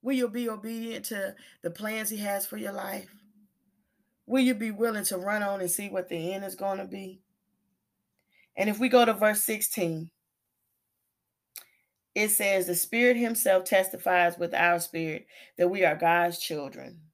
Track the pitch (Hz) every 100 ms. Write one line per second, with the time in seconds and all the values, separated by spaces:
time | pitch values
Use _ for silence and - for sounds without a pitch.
0 | 233 269 240 220 233 214 220 226 226 220
1 | 208 208 190 - - _ 170 170 214 220
2 | 214 220 208 196 196 214 214 196 196 202
3 | - - _ _ _ _ _ _ _ _
4 | _ _ - 262 254 220 226 202 226 214
5 | 185 190 190 208 202 196 180 - 202 190
6 | 185 170 165 196 196 185 196 190 190 196
7 | 190 190 _ _ _ _ _ _ _ _
8 | _ _ _ _ _ - 202 208 247 254
9 | 233 202 214 214 - 214 - - 170 160
10 | 165 _ _ _ _ _ _ _ _ _
11 | _ _ _ _ _ - - _ _ _
12 | _ - 214 - 202 196 180 175 - 233
13 | 247 240 240 226 208 190 180 196 190 -
14 | - 180 175 175 170 - 175 170 165 165
15 | 160 156 - - - - 175 196 175 151
16 | 165 170 175 170 - 151 139 135 131 170
17 | -